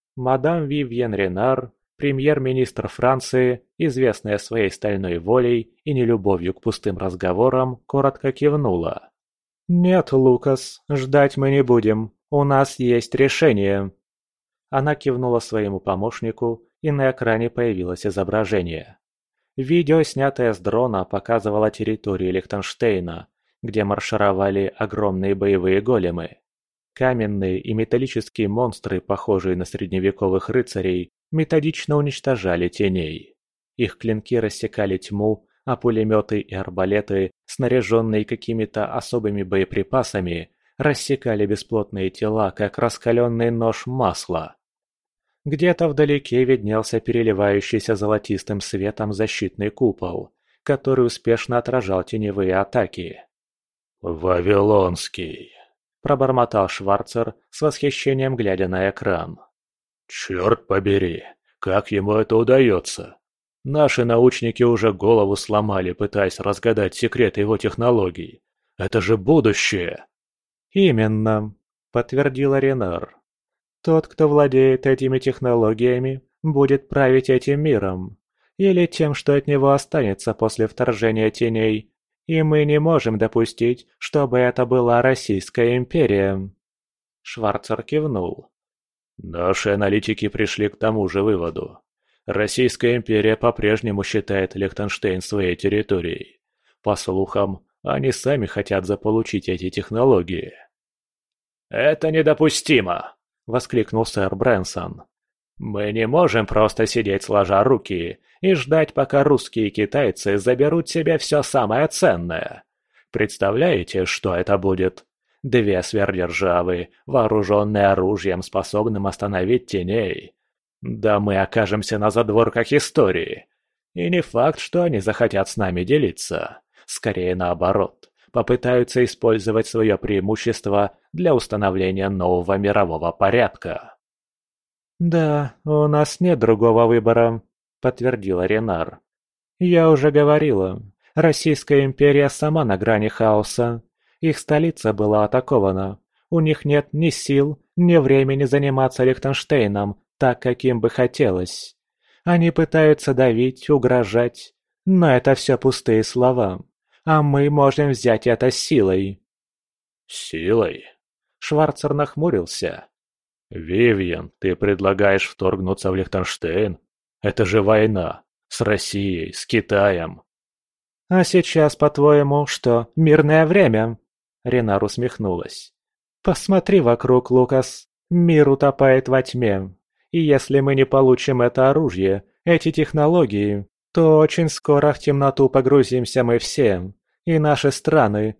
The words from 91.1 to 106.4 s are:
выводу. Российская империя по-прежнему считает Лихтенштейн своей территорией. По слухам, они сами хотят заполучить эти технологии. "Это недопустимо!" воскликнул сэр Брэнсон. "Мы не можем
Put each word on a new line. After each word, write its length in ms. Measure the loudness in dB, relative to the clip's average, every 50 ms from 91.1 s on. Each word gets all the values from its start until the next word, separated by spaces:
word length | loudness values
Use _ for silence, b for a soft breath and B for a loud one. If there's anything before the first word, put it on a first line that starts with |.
| -2 -2
выводу. 580 | 0 0 0 -2 -2 -6 -6 -8 -10 -12 -14 _ _ _ _ _ _ _ _ _ _
Российская 680 | -6 -4 -2 -2 -2 0 0 0 0 0 0 0 0 0
империя 400 | 0 -2 0 0 2 2 2 2
по-прежнему 640 | 2 0 0 0 0 0 0 0 0 -2 -4 -4 -4 -4
считает 500 | -4 -4 -4 -2 -2 -2 -2 -2 -4 -4
Лихтенштейн 640 | -4 -6 -4 -4 -6 -8 -6 -6 -4 -4 -4 -4 -4
своей 360 | -6 -4 -4 -2 0 -2 -2
территорией. 840 | -2 -2 -2 0 -2 -2 -2 -2 -4 -4 -4 -8 -10 -12 -16 _ _ _ _ _ _ _ _ _ _
По 120 | -4 -4 -4
слухам, 680 | -2 -4 -4 -2 -2 -2 -2 -2 -2 -2 -2 -4 -8 _ _ _ _
они 300 | -6 -4 -4 -2 -2 -2
сами 340 | -4 -2 -4 -4 -2 -2 -4
хотят 400 | -4 -6 -6 -4 -4 -4 -4 -2
заполучить 640 | -2 -4 -2 -2 0 0 0 -2 -2 -6 -6 -4 -4
эти 220 | -6 -6 -6 -8
технологии. 800 | -8 -8 -8 -6 -2 0 4 4 4 4 2 -2 -6 -8 -8 -10 -14 -20 _ _ _ _ _ _ _ _ _ _ _ _ _ _ _ _ _ _ _ _ _ _
"Это 400 | -4 -2 0 0 0 0 -2 0
недопустимо!" 1080 | 0 2 2 2 4 4 4 2 2 0 0 2 2 2 2 0 -4 -6 -8 -12 -16 _ _ _ _ _ _
воскликнул 580 | -6 -4 -4 -4 -2 -2 -2 -2 0 -2 -2 -2
сэр 300 | -2 -2 -2 -2 -2 -2
Брэнсон. 680 | 0 0 2 2 0 -2 -4 -8 -10 -10 -10 -12 -16 -20 _ _ _ _ _ _ _ _ _ _ -12
"Мы 340 | -10 -8 -6 -6 -4 -4
не 140 | -2 -2 -2
можем 400 | 2 2 2 2 2 2 0